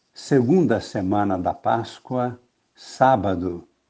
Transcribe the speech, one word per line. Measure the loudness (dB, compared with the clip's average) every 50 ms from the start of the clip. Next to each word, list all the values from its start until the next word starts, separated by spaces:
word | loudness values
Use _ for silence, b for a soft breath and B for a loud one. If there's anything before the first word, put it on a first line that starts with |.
| _ _ _
segunda | -20 -2 2 2 4 4 4 4 4 4 2 2 0
semana | -2 -6 -6 -4 -2 0 0 0 0 0 -2 -2
da | -2 -4 -6
Páscoa, | -4 -2 -2 -2 -2 -2 -6 -12 -18 -12 -6 -4 -4 -4 -4 -6 -10 _ _ _ _ _ _ _
sábado. | _ -20 -20 0 2 4 4 4 2 2 0 -2 -2 -4 -6 -6 -8 -12 _ _ _ _ _